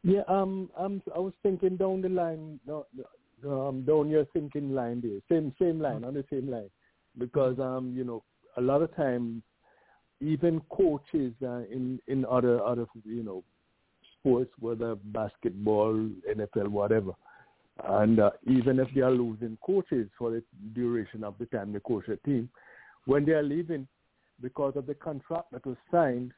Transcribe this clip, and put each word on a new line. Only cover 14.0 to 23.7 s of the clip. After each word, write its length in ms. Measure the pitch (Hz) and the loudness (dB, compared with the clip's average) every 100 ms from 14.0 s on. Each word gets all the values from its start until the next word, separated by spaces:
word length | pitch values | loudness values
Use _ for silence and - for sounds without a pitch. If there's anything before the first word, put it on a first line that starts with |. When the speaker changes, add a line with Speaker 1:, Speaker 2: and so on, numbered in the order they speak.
| _ _ | _ _
Speaker 1:
sports, 320 | 143 120 131 - | 2 4 2 -6
whether 340 | 113 113 117 107 | -6 -4 -4 -6
basketball, 1000 | 104 107 107 _ 117 95 104 107 107 110 110 95 107 | -6 -6 -6 _ -6 -2 2 4 4 2 -2 -6 -6
N 120 | 107 | -4
F 80 | 104 113 | -2 -2
L, 100 | 104 | -2
whatever, 440 | 104 101 110 95 - _ - _ _ _ - | 0 2 2 0 -10 _ -20 _ _ _ -12
and, 360 | - 98 107 113 | 0 4 6 6
uh, 100 | 104 - 117 | 6 2 2
even 320 | 127 123 131 | 4 4 2
if 100 | 127 | 2
they 60 | 135 | 2
are 100 | 127 | 2
losing 480 | 127 120 107 113 110 | 2 0 -4 -10 -8
coaches 440 | - 196 185 131 104 _ | -2 -2 0 -2 -4 _
for 120 | 120 | -4
the 120 | 117 113 92 104 | -4 -8 -18 -12
duration 500 | 113 120 117 101 110 | -4 -2 -2 -4 -8
of 100 | 107 101 | -12 -10
the 80 | 120 | -6
time 260 | 117 101 | -6 -4
they 80 | 101 | -8
coach 280 | - 110 104 | -4 -4 -4
a 80 | 104 | -6
team, 300 | - 135 120 _ - - - _ - | 0 -2 -2 _ -20 -20 -20 _ 2
when 180 | 143 | 4
they 80 | 147 | 4
are 100 | 156 | 2
leaving, 440 | 147 156 165 | 2 -2 -4